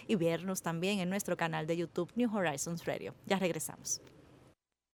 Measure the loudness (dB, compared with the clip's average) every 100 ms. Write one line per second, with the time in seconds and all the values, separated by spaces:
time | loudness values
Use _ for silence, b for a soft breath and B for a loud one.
0 | b 2 4 2 -2 -2 -2 0 0 2
1 | 0 0 0 0 0 0 0 0 0 -2
2 | -2 0 0 2 0 0 -4 -4 -4 -4
3 | -6 -8 0 2 2 0 -4 -8 -4 -6
4 | -6 -20 -20 -20 -20 _ _ _ _